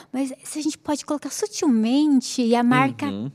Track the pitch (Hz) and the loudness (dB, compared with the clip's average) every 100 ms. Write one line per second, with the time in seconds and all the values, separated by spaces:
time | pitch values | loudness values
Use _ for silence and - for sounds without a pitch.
0 | - 254 269 262 - 311 302 - - 294 | -10 -6 -4 -6 -12 -6 -6 -6 -4 -6
1 | - 294 285 - 415 - 330 226 220 269 | -4 -6 -6 -6 -6 -2 0 2 2 2
2 | 302 269 - - 233 233 240 254 269 247 | 4 4 2 -2 2 2 4 4 2 -2
3 | 285 196 254 | -8 -6 -8